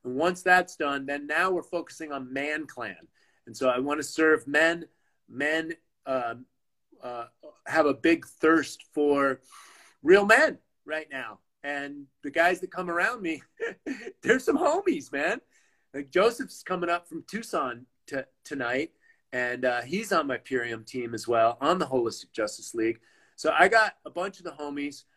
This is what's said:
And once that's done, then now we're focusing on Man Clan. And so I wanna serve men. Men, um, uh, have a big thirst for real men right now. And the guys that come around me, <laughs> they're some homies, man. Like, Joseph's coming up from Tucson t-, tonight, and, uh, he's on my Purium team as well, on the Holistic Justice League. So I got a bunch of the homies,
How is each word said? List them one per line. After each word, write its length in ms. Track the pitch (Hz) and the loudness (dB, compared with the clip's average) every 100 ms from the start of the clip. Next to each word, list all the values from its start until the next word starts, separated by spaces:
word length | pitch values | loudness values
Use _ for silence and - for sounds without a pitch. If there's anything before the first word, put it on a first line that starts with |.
And 120 | 127 127 | -8 -2
once 260 | 175 180 | 0 2
that's 320 | 185 180 175 - | 4 4 4 -4
done, 280 | 147 139 | -4 -4
then 220 | 135 143 143 | -4 -6 -2
now 240 | 156 190 | 0 0
we're 120 | 175 | -2
focusing 480 | - 175 - - 156 | -4 -8 -8 -12 -10
on 220 | 139 127 | -8 -6
Man 340 | 135 147 151 151 | -6 -4 -6 -8
Clan. 300 | - 110 82 - _ _ _ | -10 -10 -10 -18 _ _ _
And 100 | - | -18
so 140 | - 131 | -2 0
I 120 | 123 | 2
wanna 220 | 143 151 | 0 -4
serve 440 | 147 - 160 151 143 | -4 2 4 4 4
men. 400 | 147 165 170 160 _ _ _ - | 4 4 2 -8 _ _ _ -14
Men, 460 | 120 147 160 160 165 _ _ 139 | -4 -2 -2 -4 -10 _ _ -4
um, 400 | 131 117 120 - _ _ _ _ _ | -4 -4 -8 -14 _ _ _ _ _
uh, 240 | 123 120 117 _ 151 - - | -12 -10 -12 _ -20 -18 -2
have 180 | 160 | 2
a 80 | 147 | 2
big 320 | 131 165 165 | 2 2 2
thirst 600 | - - 160 160 139 - - | -2 0 4 4 2 -8 -8
for 480 | 151 147 143 139 131 _ - - - - _ | 0 2 4 2 -2 _ -20 -20 -20 -20 _
real 220 | 147 196 | 6 6
men 340 | 202 240 311 147 _ _ 147 | 8 6 6 0 _ _ -8
right 220 | 156 151 | -8 -8
now. 300 | 135 113 104 _ _ | -10 -12 -14 _ _
And 440 | 143 143 143 143 139 _ | -8 -6 -8 -12 -18 _
the 80 | 143 | -2
guys 300 | 160 175 180 | 2 4 2
that 100 | 180 | -4
come 180 | 175 180 | -6 -4
around 320 | 170 202 240 | 0 0 -2
me, 220 | 175 156 - - 466 - | -6 -6 -10 -10 -10 -8
<laughs> 420 | - 247 - - | -10 -10 -12 -4
they're 160 | - 262 | 0 2
some 180 | - 302 | 2 0
homies, 560 | 302 349 403 180 - | 2 0 0 -2 -4
man. 300 | 143 160 247 - _ _ _ _ | -4 -4 -4 -10 _ _ _ _
Like, 180 | 139 139 | -12 -2
Joseph's 520 | 180 226 233 - - | 2 2 0 -8 -14
coming 260 | - 180 170 | -6 -4 -2
up 180 | 175 - | -2 -4
from 160 | 160 - | -16 -10
Tucson 600 | 208 226 170 131 120 127 _ - | -10 -6 -4 -4 -8 -16 _ -10
t-, 100 | 139 - _ | -8 -8 _
tonight, 480 | - 143 120 127 160 _ _ _ _ | -10 -6 -4 -4 -4 _ _ _ _
and, 320 | 127 123 123 | -4 -4 -2
uh, 180 | 127 120 | 0 0
he's 300 | 123 190 220 | -2 -6 0
on 140 | 175 143 | 0 0
my 120 | 120 | -4
Purium 480 | - 131 117 113 110 | -4 -4 -2 -6 -8
team 280 | 123 117 | -8 -6
as 140 | 117 120 | -6 0
well, 300 | 117 113 120 | 4 4 2
on 180 | 143 180 | 0 0
the 80 | 143 | 0
Holistic 460 | 131 117 - - | 0 -2 -6 -10
Justice 420 | - 107 - - | -6 -6 -6 -10
League. 260 | 117 113 117 _ _ _ - | -2 -2 -2 _ _ _ -4
So 160 | 156 151 | 0 4
I 120 | 190 | 6
got 280 | 220 214 - | 6 2 -2
a 60 | 143 | -12
bunch 280 | 160 196 - | -8 -8 -8
of 60 | |
the 80 | 175 | -14
homies, 520 | 147 147 143 143 143 _ | -10 -8 -6 -8 -10 _